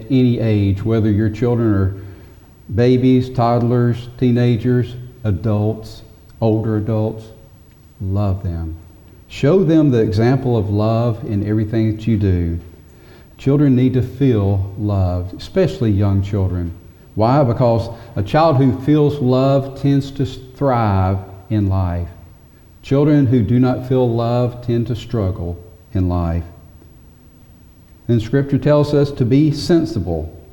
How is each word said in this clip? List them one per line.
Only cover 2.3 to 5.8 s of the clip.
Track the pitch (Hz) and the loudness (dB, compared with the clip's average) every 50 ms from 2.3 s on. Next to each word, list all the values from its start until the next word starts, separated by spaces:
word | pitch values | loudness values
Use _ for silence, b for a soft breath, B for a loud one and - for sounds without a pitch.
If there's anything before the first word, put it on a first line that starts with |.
| B B B B B B - - 107 | B B B B B B -14 -6 0
babies, | 110 120 127 127 123 127 127 127 127 120 127 | 2 4 4 4 4 4 4 4 4 2 0
toddlers, | - 127 117 117 120 120 120 117 123 120 120 120 113 - - - - | -2 0 0 2 2 2 2 2 2 2 2 2 0 -2 -6 -12 -6
teenagers, | - 131 123 120 120 123 120 120 104 - 127 123 123 120 - - - - - - - - | -2 0 2 2 2 2 2 2 0 0 0 0 0 0 -2 -6 -14 -16 -18 -16 -6 -4
adults, | 107 95 82 - 113 104 104 104 107 107 - | -4 -2 -2 -2 -2 0 0 0 -2 -2 -6